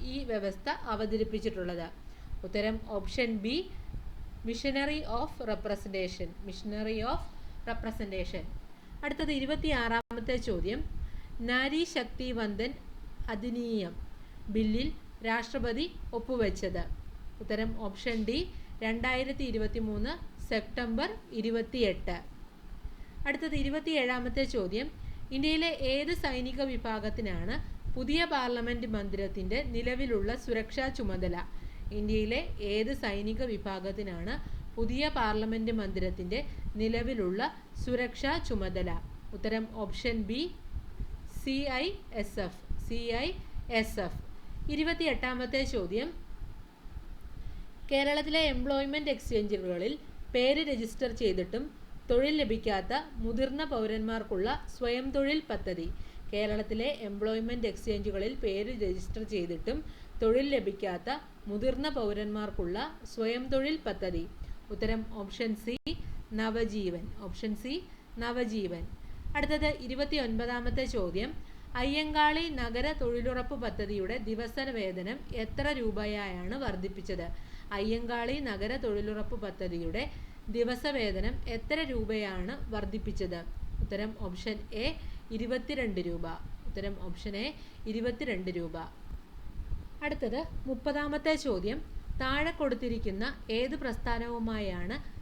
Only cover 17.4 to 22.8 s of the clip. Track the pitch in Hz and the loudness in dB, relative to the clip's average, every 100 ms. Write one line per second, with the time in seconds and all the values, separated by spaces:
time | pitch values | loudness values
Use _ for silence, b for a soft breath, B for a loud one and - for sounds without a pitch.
17.4 | 214 214 226 220 208 202 247 226 214 277 | -2 0 2 0 -2 -2 0 2 2 2
18.4 | 359 B B B 220 233 254 254 269 277 | 0 B B B 0 2 2 2 2 0
19.4 | 262 220 214 233 220 208 240 339 - - | 0 2 2 2 0 2 0 -2 -6 -6
20.4 | - 220 214 - 233 226 349 440 - 233 | 0 0 0 -2 2 2 2 -2 -6 -2
21.4 | 220 226 226 254 208 - - 175 - - | 2 2 0 4 4 4 0 -4 -6 -12
22.4 | - - - - | -14 -12 -12 -8